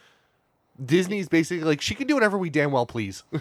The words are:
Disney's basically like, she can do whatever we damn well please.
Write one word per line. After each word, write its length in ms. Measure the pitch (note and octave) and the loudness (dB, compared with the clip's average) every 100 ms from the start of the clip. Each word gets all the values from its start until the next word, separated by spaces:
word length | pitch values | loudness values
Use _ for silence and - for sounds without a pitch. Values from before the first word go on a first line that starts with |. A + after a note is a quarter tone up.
| _ _ _ _ _ _ _ - | _ _ _ _ _ _ _ -16
Disney's 440 | C3 E3 F#3 G#3 E3+ | 0 2 2 -4 0
basically 360 | E3 D#3+ F3 | 0 2 0
like, 160 | D#3+ D3 | 0 0
she 140 | - | -2
can 120 | G#3 C4+ | -4 0
do 80 | |
whatever 220 | D4 A3 G3 | 2 2 2
we 140 | F3+ | -2
damn 200 | D3 C#3+ | 0 2
well 140 | C3+ A#2+ | 2 0
please. 360 | A#2+ G2+ F#2+ - D#3 | -2 -6 -8 -8 -8